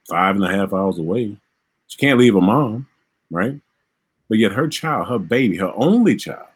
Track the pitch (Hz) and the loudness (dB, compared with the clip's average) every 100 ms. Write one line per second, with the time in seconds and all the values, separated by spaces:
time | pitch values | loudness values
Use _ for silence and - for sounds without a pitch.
0 | - 87 95 101 90 98 95 95 98 85 | -8 0 0 0 -2 -2 -2 -2 -2 -4
1 | 80 110 107 104 _ _ _ _ - - | -4 -4 -6 -10 _ _ _ _ -18 -4
2 | 139 123 123 98 92 127 131 117 135 _ | 0 4 6 6 4 2 0 -4 -12 _
3 | _ _ - 85 113 143 _ _ _ _ | _ _ -10 -6 -4 -6 _ _ _ _
4 | _ _ - 110 110 104 151 - 160 131 | _ _ -4 0 0 0 -4 -4 -4 -4
5 | 85 120 82 120 123 85 92 - 147 233 | -4 -4 -2 0 0 0 -4 0 2 4
6 | 208 107 - - - | 2 0 -4 -14 -16